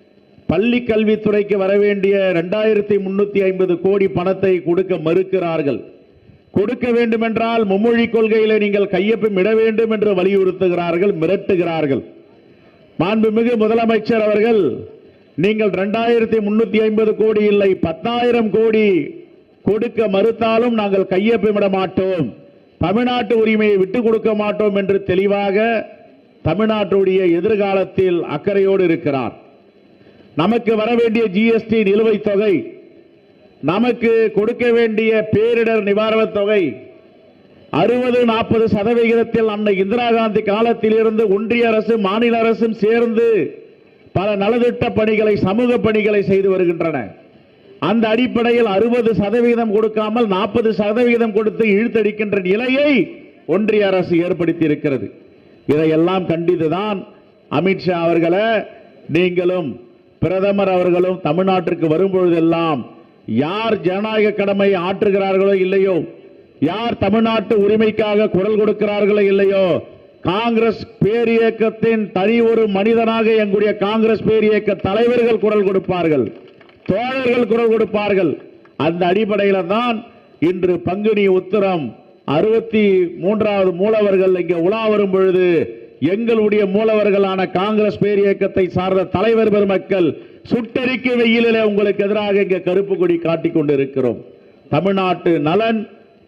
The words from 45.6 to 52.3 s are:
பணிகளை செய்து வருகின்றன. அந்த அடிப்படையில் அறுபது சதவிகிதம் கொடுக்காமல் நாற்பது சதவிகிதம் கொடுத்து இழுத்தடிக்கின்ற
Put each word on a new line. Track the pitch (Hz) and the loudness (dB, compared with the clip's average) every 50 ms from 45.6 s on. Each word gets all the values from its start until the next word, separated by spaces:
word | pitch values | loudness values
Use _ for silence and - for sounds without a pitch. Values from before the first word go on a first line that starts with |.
| 254 240 247 220 | 2 2 0 2
பணிகளை | 185 220 220 214 196 214 214 202 | 0 0 2 2 2 2 0 0
செய்து | 185 - 196 196 196 196 | 2 2 2 2 2 2
வருகின்றன. | 190 185 180 170 170 165 170 165 151 131 107 92 - - - - - - - _ _ _ - - - - | 2 2 2 0 0 -2 -2 -4 -4 -4 -6 -8 -14 -20 -20 -20 -20 -20 -20 _ _ _ -20 -20 -10 -6
அந்த | 139 170 220 233 220 220 | -2 0 0 2 2 2
அடிப்படையில் | 220 233 254 214 196 240 226 240 233 240 226 | 2 0 0 0 0 0 0 2 2 2 2
அறுபது | 208 190 196 226 240 240 247 220 226 220 | 2 2 2 2 2 0 0 0 0 0
சதவிகிதம் | - 202 202 214 240 233 240 233 226 233 220 | 0 0 0 0 2 2 2 2 0 0 0
கொடுக்காமல் | 196 220 214 214 214 214 214 220 220 247 233 | 0 0 0 0 -2 -2 -4 -2 0 0 0
நாற்பது | 208 185 185 220 202 196 240 214 226 | 0 0 -2 -2 -2 0 0 0 0
சதவிகிதம் | 202 180 208 208 214 247 247 240 233 226 233 220 | 0 0 0 0 0 2 2 2 2 2 0 0
கொடுத்து | 196 220 214 202 175 170 226 | 0 0 0 -2 0 0 0
இழுத்தடிக்கின்ற | 214 190 202 233 233 - 226 208 208 - - 220 202 | 2 2 2 2 0 0 0 0 0 -2 -4 -4 -2